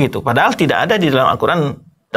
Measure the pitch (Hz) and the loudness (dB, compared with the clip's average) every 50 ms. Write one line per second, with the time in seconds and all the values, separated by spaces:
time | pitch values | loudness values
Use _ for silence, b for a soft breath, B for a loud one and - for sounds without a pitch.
0 | 143 123 - 95 - 135 139 135 170 233 262 - 170 135 123 87 127 175 214 208 | 2 0 -2 -4 -4 -2 0 2 2 0 0 0 0 0 0 0 0 0 0 0
1 | 175 151 131 131 131 - - - - 131 165 175 151 139 - - - - _ _ | 2 2 2 2 2 2 0 0 0 -2 0 0 -2 -4 -6 -10 -16 -20 _ _
2 | _ _ - | _ _ -4